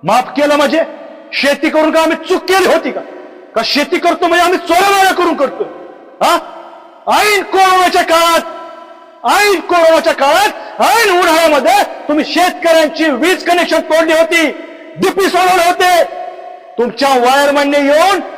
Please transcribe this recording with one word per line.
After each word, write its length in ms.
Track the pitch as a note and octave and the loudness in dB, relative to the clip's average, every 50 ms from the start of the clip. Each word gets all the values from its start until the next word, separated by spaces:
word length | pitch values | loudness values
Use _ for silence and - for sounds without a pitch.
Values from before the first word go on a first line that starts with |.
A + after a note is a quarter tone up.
| - | 0
माफ 240 | F3 G#3+ B3 B3+ - | 0 0 0 0 -2
केलं 280 | - C#4+ D4 D4 D4 | -2 -2 0 2 2
म्हणजे 260 | C#4+ D4 C4+ C4 D#4+ - - - - - - - - - - | 2 0 0 0 -2 -2 -4 -8 -16 -18 -20 -20 -20 -18 -10
शेती 380 | - - B3+ C#4 C#4+ C#4 - D#4 | -8 -2 -2 -2 0 0 -2 0
करून 200 | - D#4 D#4 D#4 | 2 2 0 2
का 120 | D4+ D#4+ | 2 2
आम्ही 260 | D#4+ D#4+ E4 D#4+ - - | 0 0 -2 -4 -2 -4
चूक 140 | F#4 - | -4 -2
केली 260 | - - F#4+ F#4+ F4+ A3+ | 0 0 0 2 2 2
होती 220 | C#4+ E4 - C#4 | 0 0 -2 -4
का? 100 | - F3+ - - - - - - - - - - - | -8 -8 -12 -12 -18 -20 -20 -20 -20 -20 -20 -6 -6
का 80 | G#3+ A3 | -4 -4
शेती 340 | - - C4+ D4 - F4+ D#4+ | -2 -2 -2 -2 -2 -4 -2
करतो 280 | - E4+ D#4+ - F4+ | 0 -2 0 0 0
म्हणजे 180 | E4+ E4+ F4 F4 | 0 2 2 2
आम्ही 140 | F4 F#4 - | 2 0 -2
चोऱ्या 560 | - - E4 F4+ G4 G4+ G4 G4 F#4+ F#4+ - | -2 0 2 2 2 2 2 2 2 2 2
करून 220 | F#4 F4 E4+ D4+ | 0 -2 -2 0
करतो? 280 | - C#4 A#3 - - - - - - - - - - - - - - - | -2 -2 -4 -2 -8 -8 -10 -10 -18 -20 -20 -20 -20 -20 -20 -6 -2 0
हा, 140 | C#4+ E4+ E4 - - - - - - - - - - - - - - A#3+ D4+ | 0 0 0 -4 -10 -18 -20 -20 -20 -20 -20 -20 -20 -20 -10 -4 -2 0 0
ऐन 220 | G4+ G#4+ G#4 G4 | 2 0 0 -2
कोरोनाच्या 600 | F4 - - F#4+ F#4+ F#4 F#4 F#4 F4+ F4 F4 F4+ | -2 -2 2 2 4 4 4 2 2 2 2 0
काळात, 380 | E4+ - E4 E4 E4+ E4+ E4+ D#4+ - - - - - - - - - - - - - - - - - A#3 D4+ F#4+ | 0 2 2 2 2 2 0 0 -2 -6 -14 -14 -16 -18 -18 -20 -20 -20 -20 -20 -20 -20 -20 -6 -2 0 2 2
ऐन 200 | G#4 G#4 G4 D#4+ | 2 2 0 -2
कोरोनाच्या 520 | - - F4 F4 E4 E4 D#4+ D#4 - E4 | -2 0 2 4 4 4 4 4 2 0
काळात, 360 | C#4+ - - C#4 D#4 F4+ G4+ G#4+ - - - - - - | 0 2 2 2 2 2 2 0 -2 -6 -14 -14 -4 0
ऐन 380 | A#3+ D#4+ G#4 A#4 A4+ G4+ F4+ F4 | 0 2 2 2 2 2 2 2
उन्हाळ्यामध्ये 640 | F#4 E4+ D#4 D#4+ E4 D#4+ D4+ C#4 A#3+ D#4+ F#4+ G#4 - - - - - - | 2 2 2 2 2 2 2 2 2 2 2 2 0 -2 -6 -12 -6 -4
तुम्ही 160 | D4 D#4 B3+ | -2 -2 -2
शेतकऱ्यांची 880 | - - D#4 F4+ F4+ E4+ - - E4+ E4 D#4+ D#4 D4 - - D#4+ D#4 | -2 0 0 0 0 -2 -2 0 2 2 2 2 0 -2 -2 -2 -2
वीज 340 | C4+ A3 D4 F4 F#4 - - | 0 0 0 0 0 0 0
कनेक्शन 360 | E4 F4 F4 E4 - D#4 D#4+ | -2 0 0 0 0 -2 -2
तोडली 320 | D#4+ D#4+ D#4 E4 D#4+ E4 | 0 0 0 0 2 2
होती, 340 | D#4+ D#4+ E4 D#4+ E4+ E4 D#4+ C4+ - - - - - - - - - | 2 2 2 2 2 0 0 0 -4 -8 -14 -18 -18 -20 -20 -20 -6
डीपी 320 | - D#4+ F#4+ - G4 F#4+ D4+ | -2 -2 -2 0 0 -2 0
सोडवले 400 | - F4 F#4 F#4 F#4 F4+ E4+ F4 | 2 2 2 2 2 2 2 0
होते. 360 | F4+ F4+ F#4 F4+ F4+ E4 - - - - - - - - - - - - - - - - | 2 2 2 2 4 2 0 0 -4 -12 -12 -14 -14 -16 -16 -18 -18 -18 -20 -12 -4 -4
तुमच्या 300 | A#3+ A#3+ - - C#4 C4+ | -4 -4 -2 -2 0 2
वायरमॅनने 680 | C4+ B3+ A#3+ B3 C4 C#4 C#4+ C#4+ C#4 C#4+ C#4+ C#4+ D4 C#4+ | 2 2 2 2 2 2 2 2 0 0 0 0 0 0
येऊन 420 | C#4+ C#4 D4 D#4 F4 F#4+ G4+ F4 - - - | 2 2 2 4 4 2 0 -2 -4 -10 -14